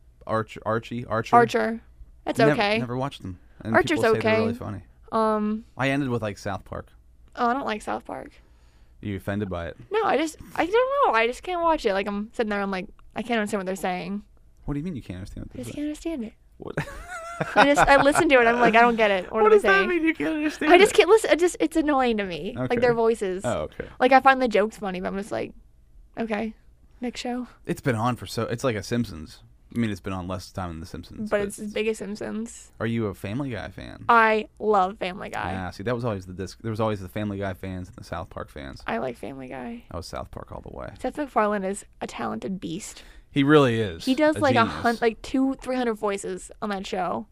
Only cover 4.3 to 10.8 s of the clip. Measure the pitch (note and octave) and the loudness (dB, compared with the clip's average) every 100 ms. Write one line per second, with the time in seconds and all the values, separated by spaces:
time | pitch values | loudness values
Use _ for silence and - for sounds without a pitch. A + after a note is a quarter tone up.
4.3 | A3 A3 A#3+ - - - - - A3+ A3 | 2 0 -4 -8 -10 -14 -20 -6 -2 0
5.3 | G#3+ G#3 A3 - - C3+ C#3 C#3 A#2+ G#2+ | 0 -2 -4 -8 -4 0 0 0 -2 -4
6.3 | G2 - F#2+ - E2+ - - _ - - | -6 -8 -8 -8 -12 -12 -20 _ -20 -18
7.3 | - A#3+ B3+ A3 G#3+ - G#3+ - - - | -2 0 0 -2 -6 -6 -8 -8 -12 -12
8.3 | - _ _ _ _ - - G#2 F#2+ - | -20 _ _ _ _ -20 -12 -8 -6 -4
9.3 | G2+ G#2 F2 E2+ - - G#4+ G#4 D#4+ D#4+ | -4 -4 -6 -8 -12 -6 -2 2 0 0
10.3 | - - - E4 A4 | -6 -10 -4 0 2